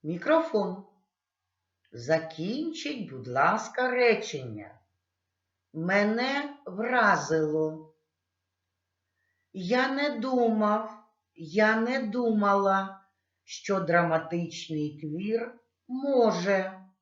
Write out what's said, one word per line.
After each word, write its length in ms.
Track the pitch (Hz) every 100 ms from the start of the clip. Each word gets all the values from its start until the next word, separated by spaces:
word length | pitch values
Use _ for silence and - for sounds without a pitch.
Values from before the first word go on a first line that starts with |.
Мікрофон. 800 | 151 170 262 320 320 214 185 185 - _ _ _ _ _ _ _ _ _ _
Закінчіть, 1160 | 113 120 160 165 - 175 262 320 311 285 262 196
будь 180 | 131 117
ласка, 640 | 127 156 214 - - 254
речення. 920 | 247 240 214 - 147 123 107 95 - _ _ _ _ _ _ _ _ _
Мене 840 | 156 170 196 208 226 262 277 294 - -
вразило. 1300 | 185 233 247 214 180 143 160 156 156 156 156 - _ _ _ _ _ _ _ _ _ _ _ _ _ _ _ _
Я 360 | 190 180 247 269
не 300 | 269 294 233
думав, 880 | 262 254 233 214 208 214 220 - _ _ _
я 460 | - 160 180 214 220
не 220 | 233 262
думала, 1040 | 226 247 233 214 202 202 196 196 196 - _ _ _ _
що 360 | _ - - 196
драматичний 1200 | 165 170 170 160 160 170 170 - - 156 151 147
твір 600 | 156 156 196 226 240 - _ _ _
може. 960 | 254 277 262 226 175 185 196 190 - - _